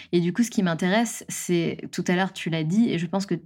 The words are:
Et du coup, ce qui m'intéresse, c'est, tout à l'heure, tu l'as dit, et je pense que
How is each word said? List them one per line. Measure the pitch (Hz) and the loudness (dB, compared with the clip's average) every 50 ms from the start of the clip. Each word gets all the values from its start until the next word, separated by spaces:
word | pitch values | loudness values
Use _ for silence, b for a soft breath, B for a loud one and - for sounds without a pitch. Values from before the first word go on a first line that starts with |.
| B B | B B
Et | - 175 | 2 2
du | 170 175 | 2 2
coup, | 175 - | 2 2
ce | 233 220 | 0 0
qui | - 233 | 2 0
m'intéresse, | 190 175 165 151 185 180 190 226 240 220 - - - - | 2 2 2 0 2 2 4 2 2 0 -4 -8 -10 -10
c'est, | - - - - 175 170 160 147 - - - - | -10 -6 -2 0 0 2 2 0 -2 -6 -8 -8
tout | - - 170 | -6 -4 0
à | - 180 | 0 2
l'heure, | 180 190 185 | 2 0 0
tu | - - - 185 | -4 -6 -6 -4
l'as | 160 160 156 | -2 -2 -2
dit, | 156 180 220 240 - | 0 2 2 2 2
et | - 170 | 0 -2
je | 175 | -2
pense | 165 - 196 196 | -2 -2 -4 -2
que | - 175 170 - | -2 -4 -4 -6